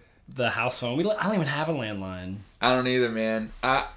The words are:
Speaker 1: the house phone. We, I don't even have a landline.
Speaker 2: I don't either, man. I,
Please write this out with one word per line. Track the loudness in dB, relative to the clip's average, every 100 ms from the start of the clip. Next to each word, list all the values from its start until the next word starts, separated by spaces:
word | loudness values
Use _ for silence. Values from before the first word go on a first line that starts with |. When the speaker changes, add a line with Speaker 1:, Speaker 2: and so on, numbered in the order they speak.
| -18 _ -12
Speaker 1:
the | -4 -2
house | 0 -2 -2
phone. | -2 0
We, | 0
I | 0
don't | 0 2
even | 0
have | 0 -2
a |
landline. | -2 -4 -6 -6 -8 -8 -10 -12 0
Speaker 2:
I | 2
don't | 4 4
either, | 4 2
man. | 2 0 0 -4 -2
I, | 2 2 0